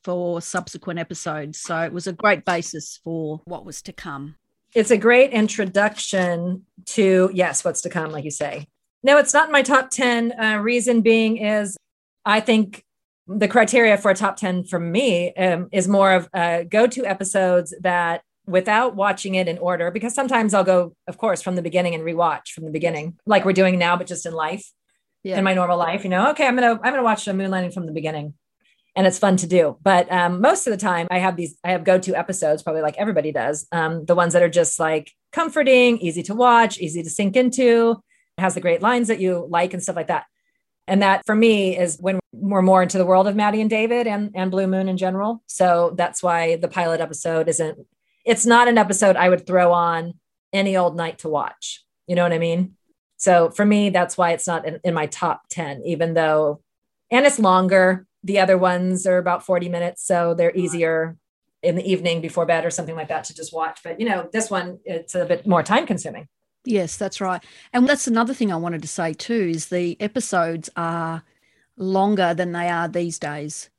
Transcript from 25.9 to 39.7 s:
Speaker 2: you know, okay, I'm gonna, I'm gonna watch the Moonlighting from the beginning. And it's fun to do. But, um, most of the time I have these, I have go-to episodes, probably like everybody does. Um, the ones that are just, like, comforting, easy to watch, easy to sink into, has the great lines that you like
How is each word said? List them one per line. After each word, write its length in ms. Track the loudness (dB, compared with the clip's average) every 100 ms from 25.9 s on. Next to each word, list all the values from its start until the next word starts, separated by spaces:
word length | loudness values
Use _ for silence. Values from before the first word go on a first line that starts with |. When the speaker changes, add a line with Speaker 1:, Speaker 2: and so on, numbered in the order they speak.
| -4
Speaker 2:
you 60 | -2
know, 220 | 0 2
okay, 140 | 2 0
I'm 100 | 4
gonna, 180 | 2 2
I'm 80 | -2
gonna 120 | 0
watch 200 | 0 0 -4
the 60 |
Moonlighting 420 | -4 -2 -4 -4
from 120 | -6 -8
the 80 |
beginning. 400 | -6 -6 -8 -10 -16 _ _ _ _ _ 2
And 120 | 2
it's 100 | 4
fun 200 | 2 2
to 100 | 2
do. 300 | 2 2 0
But, 300 | 4 4 4
um, 280 | 0 0 2
most 260 | 2 2 -2
of 40 |
the 60 | -2
time 300 | -2 -2 -2
I 80 | 0
have 160 | -2 -2
these, 220 | -10 -8
I 80 | -4
have 120 | 0 2
go-to 280 | 2 2 -4
episodes, 460 | -4 -4 -2 -2
probably 200 | -2 -2
like 120 | -2 -2
everybody 340 | -4 -4 -6
does. 340 | -4 -4 -6 -6
Um, 340 | -4 -2 -4 0
the 80 | 2
ones 180 | 4
that 100 | 4
are 60 | 4
just, 300 | 2 0 0
like, 320 | -2 -2 -6 _ _
comforting, 640 | -4 -2 0 4 6 6 2
easy 240 | -2 -6
to 120 | -6 2
watch, 420 | 6 6 4 0
easy 220 | -8 -6
to 80 | -6
sink 260 | -2 0 2
into, 680 | 2 2 4 4 2 0 _ _ _ -4
has 160 | -4
the 80 | -2
great 200 | -2 0
lines 240 | 2 0 0
that 120 | 0
you 280 | 0 -2 -2
like 240 | -2 -2